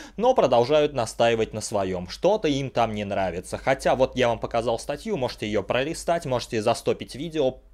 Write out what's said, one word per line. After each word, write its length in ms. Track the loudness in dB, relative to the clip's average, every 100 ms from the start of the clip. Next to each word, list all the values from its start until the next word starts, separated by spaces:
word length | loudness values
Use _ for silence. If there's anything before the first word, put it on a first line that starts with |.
| -14 0
но 160 | 2
продолжают 600 | 4 6 4 6 4 4
настаивать 600 | 0 -4 2 2 4 0
на 80 | -4
своём. 480 | -4 -2 -2 -4 -8
Что-то 400 | 0 2 2 0
им 200 | -2 -2
там 240 | 0 0
не 120 | -2 -4
нравится. 520 | -2 -2 -4 -8 -4
Хотя 380 | -2 0 2 2
вот 220 | 2 2
я 100 | 0
вам 120 | 0
показал 380 | -2 -2 -2 -4
статью, 380 | -4 -8 -6 -4
можете 320 | -4 -4 -2
её 160 | -2
пролистать, 640 | 0 -2 -2 -4 -2 -2 0
можете 360 | -4 -2 0
застопить 540 | 0 0 0 -4 -6 -10
видео, 400 | -6 0 -2 -2 -18